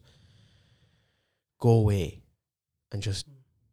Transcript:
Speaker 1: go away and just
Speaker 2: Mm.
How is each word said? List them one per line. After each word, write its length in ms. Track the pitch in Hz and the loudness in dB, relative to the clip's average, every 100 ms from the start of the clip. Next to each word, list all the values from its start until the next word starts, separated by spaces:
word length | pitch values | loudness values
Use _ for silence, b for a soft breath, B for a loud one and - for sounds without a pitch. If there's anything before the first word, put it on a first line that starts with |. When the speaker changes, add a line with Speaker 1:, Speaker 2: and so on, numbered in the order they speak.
| b b b b b b b b b b b b b b _ _ | b b b b b b b b b b b b b b _ _
Speaker 1:
go 100 | 120 | 2
away 500 | 113 107 98 85 - - _ _ _ _ _ _ | 4 4 0 -4 -8 -20 _ _ _ _ _ _
and 100 | 98 | -10
just 260 | 104 92 - | -6 -8 -10
Speaker 2:
Mm. 60 | - _ _ _ | -20 _ _ _